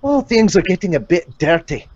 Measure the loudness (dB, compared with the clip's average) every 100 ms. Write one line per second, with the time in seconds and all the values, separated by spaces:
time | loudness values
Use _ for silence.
0 | 0 -2 0 2 2 2 0 -2 -2 -4
1 | 0 -2 -2 -6 -2 -2 -2 -12 -12